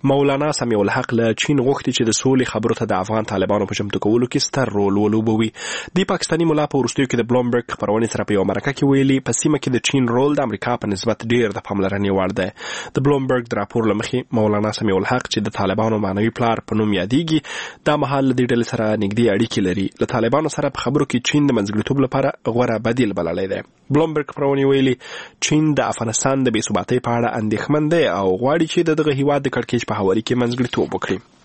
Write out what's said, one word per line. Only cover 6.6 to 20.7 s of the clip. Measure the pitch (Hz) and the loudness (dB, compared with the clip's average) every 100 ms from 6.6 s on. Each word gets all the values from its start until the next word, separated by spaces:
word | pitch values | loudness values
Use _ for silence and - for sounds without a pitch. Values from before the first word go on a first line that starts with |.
| 147 | 0
په | 139 | 0
وروستیو | 120 - | 0 0
کې | 135 120 | 0 0
د | |
بلومبرګ | 113 123 123 120 - | 2 2 2 0 -2
خپرونې | - 104 107 117 | -6 0 0 0
سره | - | -2
په | 101 | 0
یوه | 101 | 2
مرکه | 95 98 139 | 2 0 -2
کې | 135 | 0
ویلي، | 139 135 135 135 | 2 4 4 2
په | - | 0
سیمه | - 156 147 | -2 0 0
کې | - | 0
د | 120 | 0
چین | - 139 120 | 0 0 2
رول | 120 143 | 2 2
د | 147 | 0
امریکا | 127 104 - 120 | -2 -4 -4 -2
په | 104 | -2
نسبت | 95 117 104 113 | -2 -2 -2 0
ډیر | 120 110 | 0 0
د | 95 | -4
پاملرنې | - 98 95 101 101 | -6 -2 0 0 0
وړ | 95 92 | 0 0
دی. | 98 95 - - - - | -2 -4 -6 -12 -12 -6
د | - | -2
بلومبرګ | 135 143 131 127 117 | 2 0 0 -2 -2
د | |
راپور | 110 101 120 110 | -4 -2 0 0
له | |
مخې | 104 - 123 - | 0 -2 -4 -2
مولانا | 117 107 104 107 | 0 2 2 -2
سمیع | - 110 95 | -2 0 2
الحق | 101 123 - | 2 -2 -2
چې | - | -4
د | 98 | -4
طالبانو | - 98 101 110 107 | -2 -2 0 0 0
معنوي | 101 98 113 | -2 0 -2
پلار | - 117 110 - | 0 0 0 -2
په | 107 | 0
نوم | 107 | 2
یادیږي، | 98 95 131 165 156 - - - - - | 0 0 0 2 -2 -2 -12 -12 -4 -2
دا | 147 | 0
مهال | 135 139 135 | 0 0 2
له | |
دې | 127 | 2
ډلې | 120 120 | 2 2
سره | 113 120 110 107 | 0 -2 0 0
نږدې | 101 107 117 101 | 0 2 2 2
اړیکې | 113 - | 0 0
لري. | 92 90 98 - | 0 0 -4 -2
له | 110 | -2
طالبانو | 120 113 139 156 | 0 2 2 0
سره | - | -2
په | - | -4